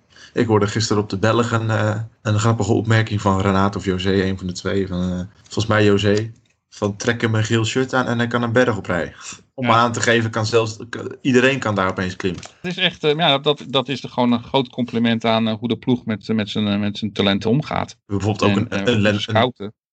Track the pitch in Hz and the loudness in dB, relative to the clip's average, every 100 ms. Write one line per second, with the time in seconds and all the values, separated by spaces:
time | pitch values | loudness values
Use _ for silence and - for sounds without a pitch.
0 | _ - - - 113 107 101 113 107 104 | _ -20 -8 -2 2 4 2 0 0 0
1 | 104 98 110 113 117 117 110 107 107 107 | 0 0 2 2 2 0 0 0 0 -2
2 | 113 _ 113 104 113 117 98 113 101 113 | -6 _ -2 2 2 2 2 0 2 2
3 | 110 101 101 95 98 95 98 98 92 92 | 2 0 2 2 4 4 2 0 -2 -2
4 | 98 98 95 95 92 87 95 98 92 90 | 0 2 0 -2 -6 -6 -4 -2 -2 -2
5 | 90 90 90 - - - 110 107 104 101 | -4 -4 -8 -14 -10 -4 0 2 4 4
6 | 101 104 113 - _ _ _ - 104 98 | 2 0 -2 -10 _ _ _ -6 -4 -2
7 | - 117 117 110 107 117 113 127 127 131 | -2 -2 0 0 0 0 0 -2 -2 -2
8 | 123 117 120 120 117 120 127 101 90 87 | 0 -2 0 -2 0 2 2 0 -2 -4
9 | 71 - - - _ - 123 113 120 117 | -4 -8 -16 -18 _ -4 2 4 4 0
10 | 113 117 113 113 110 117 113 107 113 117 | 2 2 0 -2 0 2 0 -4 -12 -12
11 | 104 - - 123 127 135 110 98 92 92 | -12 -6 2 4 4 2 -2 0 0 -2
12 | 92 90 95 87 - _ 180 175 180 - | -4 -4 -6 -6 -12 _ -10 -2 -2 0
13 | 151 147 170 139 147 143 - 131 127 135 | 0 2 2 2 0 -2 -2 -2 -2 -4
14 | - - 123 120 120 135 131 - 120 117 | -6 0 2 2 0 -2 -2 -4 -4 0
15 | 120 113 117 113 113 107 117 113 - 123 | 0 0 0 0 0 -4 -4 -4 -2 -2
16 | - 107 - 110 101 110 104 101 104 101 | -2 -6 -2 -2 -2 -2 0 0 -2 -4
17 | 104 98 98 98 110 143 - 95 95 - | -6 0 0 2 0 0 0 -4 -4 -8
18 | - 101 101 101 104 101 113 - - 113 | -6 -2 -2 0 2 2 0 -2 0 2
19 | 104 101 - 107 127 - 101 - _ | 2 0 0 0 0 -2 -12 -14 _